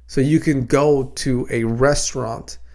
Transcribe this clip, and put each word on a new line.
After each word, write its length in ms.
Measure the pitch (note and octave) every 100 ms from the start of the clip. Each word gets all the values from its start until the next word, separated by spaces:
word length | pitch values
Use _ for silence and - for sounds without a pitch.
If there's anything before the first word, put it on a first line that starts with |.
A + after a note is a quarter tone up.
| -
So 140 | -
you 180 | C3+ D#3
can 260 | D#3+ C#3 A#2
go 460 | C#3 D3+ C#3+ C3 -
to 320 | C3+ B2 -
a 160 | A#2 A2+
restaurant 920 | A#2 C#3 - - C3+ A#2 - - - -